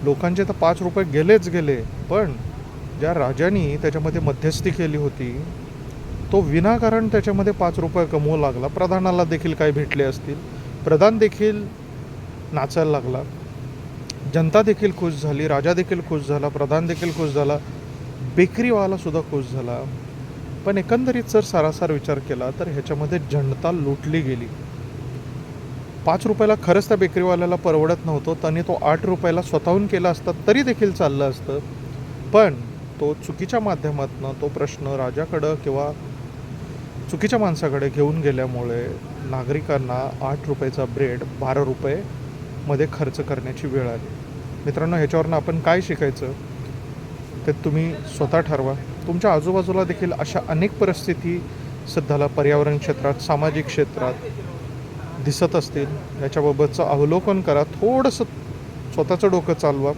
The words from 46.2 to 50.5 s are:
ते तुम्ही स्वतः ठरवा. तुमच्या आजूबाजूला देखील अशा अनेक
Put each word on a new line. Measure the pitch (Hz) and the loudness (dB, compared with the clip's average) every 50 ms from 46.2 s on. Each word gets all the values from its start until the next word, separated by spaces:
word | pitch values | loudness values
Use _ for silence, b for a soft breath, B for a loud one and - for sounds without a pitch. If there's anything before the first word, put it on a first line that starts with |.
| 139 131 135 - - - - - - - - - - - - - - - - - - - - - - | -6 -8 -8 -8 -10 -12 -12 -12 -10 -10 -10 -10 -10 -10 -12 -12 -12 -12 -12 -12 -12 -12 -10 -6 -2
ते | - | -2
तुम्ही | 143 - - 165 147 156 160 165 156 147 143 - - | -2 0 0 0 0 2 0 0 -2 -6 -8 -10 -2
स्वतः | - 151 131 147 165 | -2 0 2 2 2
ठरवा. | 165 - 151 135 135 135 139 135 - - - - - | 2 2 0 0 0 0 -2 -4 -6 -8 -10 -8 -6
तुमच्या | - 170 175 175 208 175 | -4 -2 2 4 4 4
आजूबाजूला | 151 147 175 185 190 180 180 185 190 185 | 4 4 2 2 2 2 2 2 0 2
देखील | 170 175 165 196 175 | 0 0 -2 -2 -2
अशा | - 131 151 - - 190 - | -2 -2 -4 -2 -2 -4 -2
अनेक | - | 0